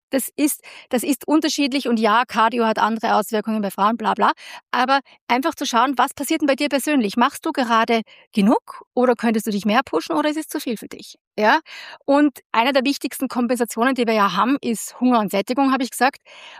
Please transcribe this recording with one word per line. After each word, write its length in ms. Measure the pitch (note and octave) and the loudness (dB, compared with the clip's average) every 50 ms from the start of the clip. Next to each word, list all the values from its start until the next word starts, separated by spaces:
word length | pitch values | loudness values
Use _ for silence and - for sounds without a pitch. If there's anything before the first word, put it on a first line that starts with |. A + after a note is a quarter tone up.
| _ _ | _ _
das 200 | - C4 - - - | -4 -4 -4 -4 -2
ist, 240 | - D4 C#4+ - - - - - - - - | -2 -2 -2 -2 -4 -12 -18 -20 -20 -8 -4
das 140 | B3+ A3+ | -4 -2
ist 240 | - D4 C4 - - | -2 -2 -4 -4 -2
unterschiedlich 640 | - D4 D#4+ D#4+ D4+ - D4+ C#4+ B3 C4+ C#4 - A#3+ | 0 0 2 2 0 0 -2 -2 -2 -2 -2 -2 -2
und 100 | A#3+ A3 | 0 2
ja, 240 | A3 G#3 G#3 A#3+ B3 - | 2 4 4 2 2 0
Cardio 360 | - A#3 A3 A3+ B3 A#3+ A3+ | 0 2 2 2 2 0 0
hat 140 | A3 G#3+ - | 0 0 0
andere 380 | G#3 G#3+ A3+ A3 - G3 G3+ | 0 0 0 -2 0 0 2
Auswirkungen 440 | G#3+ G3+ - A3 G#3+ - A3 A3 A3 | 0 0 0 -2 -4 -2 -2 -4 -4
bei 120 | G3+ F#3+ | -4 -4
Frauen, 240 | - G3+ G3 G#3+ A#3+ | -2 0 0 0 0
bla, 180 | - A3 G3 - | 0 -2 -2 0
bla. 160 | G#3 G3+ - - - - - - - - _ | 2 2 2 2 -2 -8 -18 -20 -20 -10 _
Aber 300 | - A#3+ B3+ B3+ C#4 C4+ - _ - _ _ | -2 0 0 2 0 0 -2 _ -16 _ _
einfach 300 | - A#3+ C4 C#4 D4 - | -2 -2 0 0 -2 -4
zu 100 | - C#4+ | -4 -4
schauen, 280 | - B3+ A3+ B3 C#4+ B3+ | 0 2 2 2 2 2
was 180 | - C4 C#4 - | 0 0 0 -2
passiert 280 | - C4+ - D#4+ D#4 | -4 -4 -2 -2 0
denn 40 | D#4 | 2
bei 80 | C#4 C4 | 0 0
dir 140 | A#3+ D4 C4 | 0 0 -2
persönlich? 480 | C#4+ C4 - D#4 D4 C4 G#3+ G3 - | -2 -2 0 0 0 0 0 0 0
Machst 280 | A#3+ A#3+ C#4 - - - | 0 0 0 0 -4 -6
du 60 | E4 | -4
gerade 520 | D4 C#4+ B3 A3+ A#3 A3 A3+ A#3 A#3 A3+ - - - - _ _ | -2 -2 0 2 2 2 2 2 0 0 -2 -4 -12 -20 _ _
genug 520 | - G#3+ G3 A3 D#4 B4 - - - - - _ _ | 0 2 4 4 4 2 0 -6 -18 -20 -20 _ _
oder 220 | B3 B3 B3 A#3 | 2 2 2 2
könntest 320 | - A3+ A#3 A3 A3 - A3+ | 2 0 0 0 0 -2 -2
du 20 | |
dich 140 | G#3 G3+ - | -4 -2 0
mehr 180 | G#3 G#3+ C4 C4+ | 0 2 0 0
pushen 300 | - - E4+ - - D#4 | 0 -4 -4 -4 -2 -2
oder 160 | D4+ D4 D4+ | -2 -2 -2
ist 60 | D4 | -2
es 100 | D#4+ D4+ | -4 -6
zu 140 | - - D4+ | -6 -6 -6
viel 160 | - C4 G#3+ | -6 -6 -8
für 100 | - - | -8 -10
dich? 300 | - - - - - - _ _ _ _ | -14 -16 -16 -18 -20 -20 _ _ _ _
Ja? 220 | G#3 G#3+ A3+ C#4+ D#4+ - - - - - - - - _ | 0 2 4 4 2 0 -6 -16 -18 -18 -18 -20 -8 _
Und 340 | - C#4 D4 D4 C#4+ - - - _ | 0 2 4 2 2 0 -4 -10 _
einer 200 | - A3+ A#3 C#4 | -2 0 2 2
der 120 | C4 C4+ A#3+ | 2 2 0
wichtigsten 420 | C#4+ C#4 - - C4+ - - C#4 | 0 -2 -4 -6 -10 -6 -6 -6
Kompensationen, 720 | - - B3+ A#3+ A#3 B3+ A3+ A#3+ - - A3+ A#3 C4+ C4 | -4 -2 -2 -2 -2 -2 -2 -2 -4 -2 0 0 0 0
die 100 | B3+ A3+ | 0 0
wir 80 | A3+ A3 | 0 2
ja 220 | G#3+ G3+ G3 E3+ | 2 2 0 0
haben, 220 | G3+ G#3+ B3 C#4+ - | 0 0 0 0 -2
ist 380 | - A#3+ G#3+ - - - - - | -2 -4 -6 -6 -8 -12 -6 -2
Hunger 180 | B3 B3+ B3 A3 | 0 2 2 2
und 140 | G#3 F3+ | 0 0
Sättigung, 400 | - G3 G3 - A#3+ C#4 C4+ C4 | -2 -2 -2 -2 -2 0 0 0
habe 100 | C4+ B3+ | 0 0
ich 80 | C4 - | -2 -6
gesagt. 280 | - - A#3+ C#4 - - _ - - - - - - | -2 0 0 0 0 -4 _ -20 -20 -20 -20 -20 -20